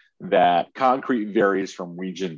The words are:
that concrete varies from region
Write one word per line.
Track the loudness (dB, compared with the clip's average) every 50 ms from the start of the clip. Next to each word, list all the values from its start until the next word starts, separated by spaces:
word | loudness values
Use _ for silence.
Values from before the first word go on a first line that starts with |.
| _ _ _ _
that | -4 0 2 4 4 4 4 2 0 -2 _
concrete | 0 2 2 2 0 0 -2 -2 -2 -2 0
varies | 2 2 2 4 2 0 -2 -4
from | -8 -10 -12 -10 -10
region | -10 -10 -10 -6 -6 -8 -8 -8